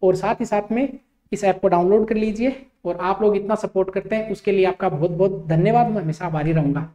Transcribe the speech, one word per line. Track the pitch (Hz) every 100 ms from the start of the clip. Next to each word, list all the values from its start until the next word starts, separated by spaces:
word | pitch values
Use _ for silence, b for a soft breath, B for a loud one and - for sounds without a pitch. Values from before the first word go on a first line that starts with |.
और | 185
साथ | 185 202
ही | 233
साथ | 220 208 208
में | 226 269 - _ _ _
इस | 196
ऐप | 196 185
को | 196
download | 175 180 214 214
कर |
लीजिए। | 214 220 214 254 262 - _
और | 175 175
आप | 185 196
लोग | 214
इतना | 196 202
support | 208 190 190 190
करते | 190 -
हैं | 220 220
उसके | 196 202
लिए | 196
आपका | 185 185 190
बहुत | 151 170
बहुत | 165 196 - 156
धन्यवाद, | 160 202 240 220
मैं | 214
हमेशा | 156 156
आभारी | 175 156 156
रहूंगा। | 156 143 160 160